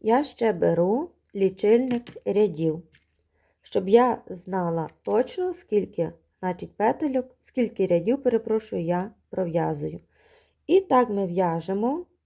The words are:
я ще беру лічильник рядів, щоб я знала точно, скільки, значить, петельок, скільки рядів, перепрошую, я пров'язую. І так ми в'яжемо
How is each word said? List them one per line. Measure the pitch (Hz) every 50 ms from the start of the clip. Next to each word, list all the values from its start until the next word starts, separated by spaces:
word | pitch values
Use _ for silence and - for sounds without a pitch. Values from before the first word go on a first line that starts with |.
я | - 220 233 269 294
ще | 294 - - 233 220 190
беру | 170 170 170 170 170 175 185 220 269 349 - _ _ _ _ -
лічильник | 202 196 190 190 - - 208 226 233 262 254 247 240 240 - - - -
рядів, | 202 190 208 214 190 160 151 165 160 156 170 - _ _ _ _ _ _ _ _ _ _ _ _ _ _ _
щоб | _ - - 202 185 190
я | 202 233 247 247 226 - -
знала | - 185 175 - 185 190 185 175 170 165 165 156 - - _
точно, | - 208 202 220 262 - - 370 359 370 339
скільки, | - - - 214 208 180 - - - 165 165 165 _ _ _ _ -
значить, | 185 185 180 - 175 - _
петельок, | - 208 233 285 - 311 285 262 262 254 - _ _
скільки | _ - - 262 233 202 - - 190
рядів, | 185 175 170 165 208 262 277 -
перепрошую, | 254 233 220 220 - 220 220 220 - 208 180 165
я | 165 175 180 185 220 - _ _ -
пров'язую. | - 190 185 170 160 170 160 156 156 143 147 156 160 175 _ _ _ _ _ _ _ _ _ _ _ _ -
І | - 320 392
так | 381 - 285 254 247 233
ми | 202 202 196
в'яжемо | 180 170 185 185 170 165 165 165 - 196 202 220 247 285 349 349 _ _ _ _